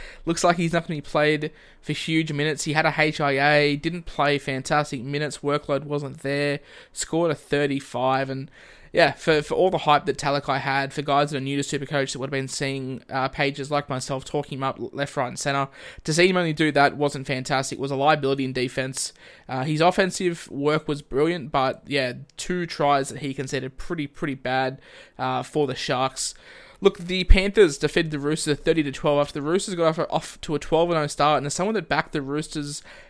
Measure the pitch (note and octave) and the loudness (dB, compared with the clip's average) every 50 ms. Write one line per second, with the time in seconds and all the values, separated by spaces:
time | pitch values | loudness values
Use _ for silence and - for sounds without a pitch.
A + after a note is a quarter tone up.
0 | - - - - - - E3 - - F3 F3 E3 F3 E3 E3 E3+ E3 - E3+ D3 | -14 -14 -16 -8 -4 -4 0 2 2 2 2 2 0 0 0 -2 -4 -4 -6 -8
1 | C#3+ - - D#3+ D3+ D3+ D#3 D3+ D3+ D3+ - - - - - - - - D3+ - | -6 -4 0 2 2 2 2 0 -2 -6 -10 -12 -20 -20 -20 -12 -8 -6 -6 -4
2 | - - D#3+ D#3+ E3 D#3 D3+ C#3+ D3 D#3 D3+ - - E3 D3 D#3 D#3+ D#3+ C#3+ - | -2 0 0 0 0 0 -2 -2 -2 -2 -2 -4 -4 -2 -2 0 0 0 0 0
3 | D#3 D#3 D3+ - D#3 C#3+ C#3 C3+ C#3 D3 D3+ D3 D3 D3 C#3+ C#3+ - D#3+ E3+ F3 | 0 0 0 0 -2 0 0 2 2 4 4 4 4 2 0 0 -4 -4 -6 -8
4 | E3+ - - - D3 C#3+ C#3+ C#3+ - - C3+ C3 C3+ - D#3+ D3 D3+ - - C3+ | -10 -8 -4 0 0 2 0 0 -2 -4 -6 -4 -2 0 0 0 0 -2 -4 -8
5 | A2 C3+ C#3+ D3 D3+ D3 - - - C#3+ C#3+ D3 - - C#3+ C3+ C#3 D3 D3 C#3+ | -6 -6 -4 -4 -4 -4 -6 -6 -4 -2 -2 -2 0 -2 -2 -2 -2 -4 -6 -6
6 | D3 C3+ B2 - - C3+ C#3 C#3+ C#3+ C#3+ C#3+ C#3+ - - - - - - - - | -6 -6 -10 -8 -4 -4 -2 0 0 -2 -2 -4 -6 -12 -20 -20 -20 -16 -10 -10
7 | - - - D#3+ F3 E3 D3 - - - - C#3+ D3 C#3+ C#3 C#3 C#3 - - A#2+ | -6 -2 0 2 2 2 0 -2 -4 -2 0 2 2 2 0 -2 -6 -6 -4 0
8 | B2 C3 C3 C3 C#3 C3+ C3+ C3+ C3+ - - - - - - - - - - F3 | 0 2 2 2 0 -2 -6 -8 -10 -12 -16 -20 -20 -20 -20 -20 -16 -2 2 4
9 | E3+ C#3+ - - - - D#3+ D3+ D3+ - - - E3+ F#3+ F#3 D#3+ - D#3 D3 C#3+ | 4 4 4 2 2 2 2 2 2 0 2 2 4 4 2 2 4 4 4 4
10 | - - C3+ - - D3+ C#3 C#3+ C#3+ - C3+ C3+ C3 C#3+ C3+ C#3 C#3 C#3 - - | 4 0 -4 -2 -2 -2 -2 -2 0 -2 -2 -2 0 -2 -2 -2 -2 -2 -4 -6
11 | C#3+ D3+ C#3+ C#3+ D3 D3 D3+ C#3 C3 C3+ C#3 C#3 C#3 - - C#3 C#3+ C3 D#3 C#3+ | -2 2 2 2 2 2 0 -4 -4 -2 -2 -2 -2 -2 -4 -4 -4 -2 -2 -2
12 | C#3 C3 - C3+ B2 C3 - C3+ C3+ C3 - - D3 C3+ C3+ C3+ C3 C3 C3 B2+ | -2 -2 -4 -6 -6 -4 -4 -4 -4 -4 -6 -4 -4 -4 -4 -4 -6 -6 -8 -10
13 | - - - C3+ B2+ C#3 - - D3 C#3 C#3 C#3+ C#3 C#3 D3+ C#3+ C#3+ - C#3 C3 | -10 -6 -4 -2 -2 -2 -2 0 -2 -2 -2 -4 -4 -2 -2 -2 -2 -2 -6 -6
14 | - - C#3+ C3 B2+ - - D3 C#3 - - C3 C3+ C3+ B2+ - A#2+ A#2+ - A#2 | -6 -6 -6 -6 -6 -4 -4 -4 -4 -4 -6 -6 -4 -4 -4 -6 -8 -8 -6 -6
15 | C#3 C#3 - D3 C3 B2 B2+ C3 - D3 C#3 C#3 C#3 C3+ - - - - - - | -6 -4 -4 -4 -4 -4 -4 -6 -4 -2 -2 -2 -2 -4 -6 -12 -20 -18 -18 -10
16 | - - D#3 D#3+ F3+ F#3 F#3 F3+ F3+ E3 D3+ D3+ D#3+ D#3 C#3+ C#3+ C#3 C#3 - C#3 | -4 0 4 6 6 6 6 4 2 2 2 2 2 4 6 6 6 6 4 2
17 | D3 C#3+ C#3+ D3 C3+ - C#3+ C3 C3 - D3 C3 C3+ - - - C3 C#3 C#3+ C3 | 0 0 0 -2 -6 -4 -4 -4 -2 -2 0 0 0 -2 -4 -6 -4 -4 -2 2
18 | C#3 D3+ D#3 D3+ C#3 C3+ C#3 C#3 C3+ C3 C3 C3 B2 A#2 - - C3 C3+ C3+ - | 4 4 4 4 4 0 0 0 -2 -2 -2 -2 -2 -2 -2 -4 -6 -4 -4 -6
19 | - - - - - - - - - - C3 C3 C3 D#3 D#3 D3+ D#3+ F3+ F#3 - | -8 -8 -10 -14 -20 -20 -20 -18 -10 -6 -4 -2 -2 0 2 4 4 4 6 4
20 | G3 F#3 F3+ - F#3+ F3 E3+ E3 - - - C#3 C#3+ D3 D3+ D#3+ - - D3+ D3 | 2 0 0 -2 -2 -2 -2 -4 -8 -12 -8 -2 0 2 2 2 0 -2 -4 -6
21 | D3 - - C3 D3+ E3 F3 F3 C3 C#3+ - C#3+ C3 C3+ - - - - C#3+ C#3+ | -6 -4 0 2 2 2 0 -2 -4 -4 0 0 0 0 0 -4 -6 -4 -2 -2
22 | C3 B2 B2 C3 C3+ - _ - - - F3+ F3+ F3 E3 - - D#3+ C#3+ C#3+ C#3 | -2 -2 -4 -8 -12 -16 _ -10 -6 -4 -4 -4 -4 -4 -2 0 2 4 4 2
23 | C3+ C3+ A2+ - - C#3+ C3+ - C#3 C3 - C3+ B2 C3 - - - - F3 E3+ | 2 -2 -6 -8 -6 -6 -6 -6 -6 -4 -4 -4 -6 -6 -8 -10 -8 -6 -4 -4
24 | D3 C#3+ - - - D3+ C3+ C3 - B2 C3 C3 C3 C3 C3+ C#3 - - - - | -6 -6 -8 -6 -6 -6 -6 -4 -4 -2 0 0 0 0 -2 -6 -12 -20 -20 -20
25 | - - _ - B2+ B2+ B2+ C3 B2+ - - D#3 D3 C3 B2+ - - - C#3+ B2 | -20 -18 _ -6 -4 -2 -2 -2 -4 -2 0 0 0 0 -2 -4 -4 -2 -2 0
26 | C3 C3 - - - - - - - - - - - - - - - G3 F#3+ - | 0 -2 -2 -4 -6 -6 -8 -10 -16 -20 -20 -20 -20 -20 -2 2 2 2 2 2
27 | F3 F3 F#3 F#3 F3+ - - G3+ F#3 G3+ G3+ A3+ G#3 E3 C#3+ - - D3 - E3 | -4 -4 -2 4 8 10 10 10 8 6 6 6 6 6 6 2 -2 0 2 0
28 | E3+ D#3+ D3+ D3 C#3 D3 D#3 D3+ - D#3 D3 C#3 - E3 D#3+ D#3+ D3+ C#3+ C3 - | 0 0 -2 -4 -2 -2 -2 0 0 0 -2 0 2 2 2 2 2 0 -2 -2
29 | - D#3 D3 C#3+ D3 D3 - D#3 C#3 D3 E3+ G3 F#3+ - F#3+ E3+ E3 D#3+ D#3 E3 | 0 2 2 2 2 0 -2 -6 -2 0 0 0 0 -2 -2 0 2 2 2 0
30 | D#3+ - - D#3+ - - - - - - D#3 D3 - - E3 D#3+ E3+ F3 F3 D#3+ | -2 -2 -2 -4 -4 -6 -12 -12 -6 -4 -4 -4 -2 2 2 2 4 4 2 0
31 | D3+ C#3+ - - C#3+ D3+ D3+ C#3 C3+ C#3+ - - F3 G3+ A3 G#3+ E3 - - D3 | 0 -2 0 2 2 4 4 2 0 -2 -2 -2 -2 0 0 -2 -2 -2 0 0
32 | D#3 - - D#3 C#3 C3 C#3+ D3+ D3+ - - D#3 D3 C#3+ D3 - - - - - | 0 -2 -4 -6 -4 -4 -4 -4 -4 -6 -6 -8 -6 -6 -8 -12 -14 -16 -20 -20
33 | - - | -20 -20